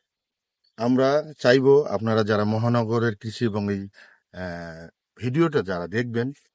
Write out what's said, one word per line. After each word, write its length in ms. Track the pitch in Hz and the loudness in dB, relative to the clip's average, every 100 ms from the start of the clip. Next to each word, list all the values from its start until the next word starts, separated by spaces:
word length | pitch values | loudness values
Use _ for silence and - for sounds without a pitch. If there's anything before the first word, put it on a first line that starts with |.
| _ _ _ _ _ _ _ - | _ _ _ _ _ _ _ -4
আমরা 560 | 120 127 131 151 156 147 | 0 2 2 0 -4 0
চাইবো 440 | 123 135 131 143 | 4 6 6 4
আপনারা 400 | 151 98 110 110 | 4 -2 0 2
যারা 200 | 107 104 | 2 2
মহানগরের 720 | 104 110 120 120 110 117 117 104 | 2 0 2 0 0 0 0 -4
কৃষি 300 | 113 - 117 | -10 -4 -2
এবং 280 | 104 101 | -2 -2
এই, 140 | 98 101 - - _ _ | -4 -6 -16 -20 _ _
আহ, 540 | 90 90 87 85 82 82 _ _ _ | -12 -10 -10 -12 -16 -20 _ _ _
ভিডিওটা 440 | 123 139 165 143 | -4 0 2 0
যারা 260 | 92 87 85 | -2 -4 -4
দেখবেন, 440 | 107 120 117 127 143 _ | -4 -2 -4 -4 -8 _